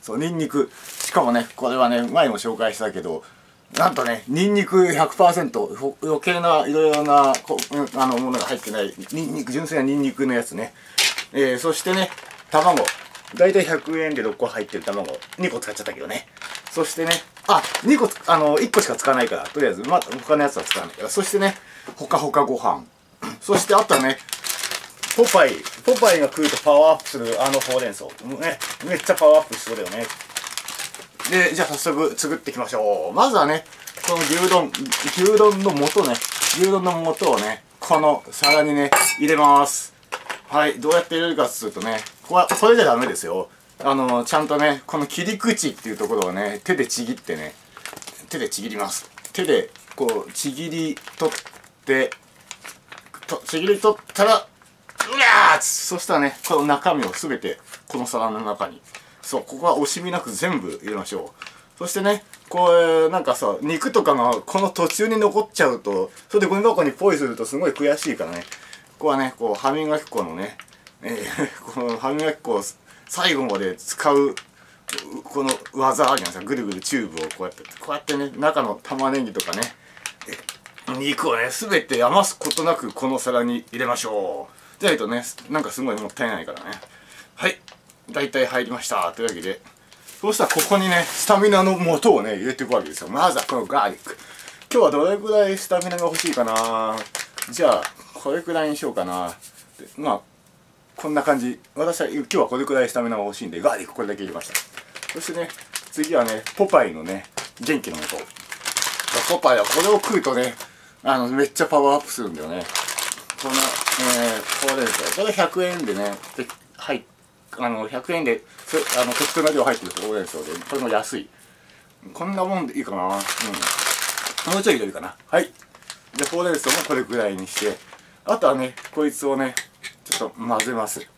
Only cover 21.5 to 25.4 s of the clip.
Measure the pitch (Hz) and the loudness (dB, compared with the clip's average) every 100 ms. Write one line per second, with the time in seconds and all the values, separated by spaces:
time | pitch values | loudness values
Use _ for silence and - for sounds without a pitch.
21.5 | 196 - - - - 139 - 151 151 - | -2 -16 -20 -20 -14 -2 0 2 2 2
22.5 | 123 107 - - _ _ _ - - - | 0 0 -2 -6 _ _ _ -14 -12 0
23.5 | 196 - 208 233 147 131 131 - - - | 2 6 4 4 2 2 -2 -8 -10 -8
24.5 | - - - - - - - 240 185 | -6 -6 -8 -12 -14 -6 4 6 6